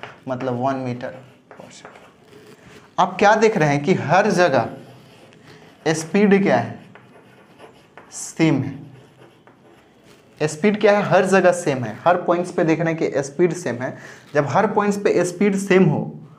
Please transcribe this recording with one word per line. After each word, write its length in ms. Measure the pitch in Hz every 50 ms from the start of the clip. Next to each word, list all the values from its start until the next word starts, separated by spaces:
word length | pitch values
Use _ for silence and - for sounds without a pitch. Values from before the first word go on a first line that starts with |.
| - - - - _
मतलब 320 | 135 127 123 135 127 123 120
वन 260 | 127 135 135 131 127
meter 280 | 123 120 120 127 127 - - - - - _ _ _
per 200 | - - - - -
second। 320 | - - - - - - - _ _ _ _ - - - - - _ _ - - - - _ _
आप 180 | 165 180 185 - -
क्या 140 | 208 202 220
देख 220 | 214 226 214 220
रहे 120 | 170 151 143
हैं 140 | 143 143 -
कि 100 | 190 180
हर 360 | - - 139 170 196 214 208
जगह 380 | 180 175 175 156 135 120 113 123 - - - - - - - - - - - - - - - - - - - - - _ -
speed 580 | 156 160 160 - - - 202 208 190 196 190 190
क्या 140 | 156 127
है, 220 | 117 110 110 - - - - - - - - - - _ _ _ _ _ _ _ - - - _ _ _ _ _ - - -
Same 500 | - - - - - - 165 156 135 123
है। 1900 | - - - - - - - - - _ _ _ - - _ _ _ - _ _ _ _ _ _ _ _ _ _ _ - - _ _ _ _ - 151
speed 320 | 151 - - - 208 202 208
क्या 160 | 208 202 208
है, 60 | 208 170
हर 220 | 139 170 196 196
जगह 260 | 190 190 190 180 175
same 320 | 175 - - 151 135 127 120
है। 140 | 107 107 - -
हर 180 | 165 180 180
points 300 | - 175 170 175 175 175
पे 120 | - 185 170
देख 160 | 160 160 156
रहे 140 | 160 165 160
हैं 40 |
कि 260 | 160 151 - - 143 143
speed 300 | - - - 180 165 151
same 220 | - - 127 117
है। 220 | 117 131 143 - - - - - - - - -
जब 140 | 147 143
हर 200 | 123 143 190 214
points 300 | 202 214 208 202 208 196
पे 260 | - - 185 - 170 175
speed 300 | 180 - - 202 208 190
same 280 | 190 - - 180 190 180
हो 160 | 151 139 107 - - - - - - -